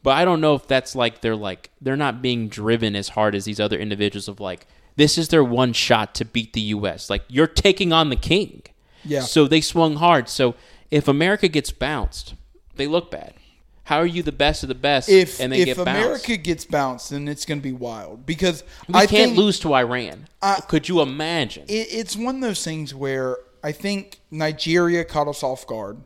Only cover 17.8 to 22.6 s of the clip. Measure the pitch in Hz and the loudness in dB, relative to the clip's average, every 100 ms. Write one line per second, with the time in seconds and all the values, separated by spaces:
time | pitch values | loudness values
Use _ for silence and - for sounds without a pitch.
17.8 | 120 110 82 110 139 165 185 160 - - | -8 -10 -14 -14 -8 -2 -2 -2 -12 -18
18.8 | - 180 202 208 226 226 208 - 165 135 | 0 4 6 6 6 4 2 2 2 2
19.8 | 120 123 104 76 147 _ 196 190 - 160 | 2 -2 -6 -12 -20 _ -2 -2 0 -2
20.8 | 160 175 139 139 160 170 113 - 71 214 | 0 0 0 -2 -4 -2 -4 -8 -6 -6
21.8 | 220 226 202 202 240 262 247 185 | -4 -8 -8 -6 -6 -4 -6 -4